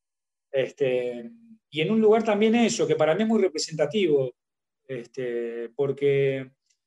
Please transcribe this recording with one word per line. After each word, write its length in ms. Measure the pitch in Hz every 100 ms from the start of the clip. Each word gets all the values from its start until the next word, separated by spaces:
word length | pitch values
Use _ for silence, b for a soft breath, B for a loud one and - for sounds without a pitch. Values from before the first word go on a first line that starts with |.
| _ _ _ _ _
este, 800 | 135 123 - 135 123 123 120 117 - - - _
y 100 | 147
en 100 | 165
un 100 | 220
lugar 220 | 220 226
también 320 | 220 202 220
eso, 320 | 233 226 - 151
que 100 | 147
para 180 | 156
mí 80 | 165
es 60 | 220
muy 120 | 220
representativo, 920 | 185 151 - 160 147 214 185 143 131 - _ _ _ _ -
este, 840 | 131 117 - 127 120 117 117 117 -
porque 760 | 139 135 143 139 139 135 131 _ _ _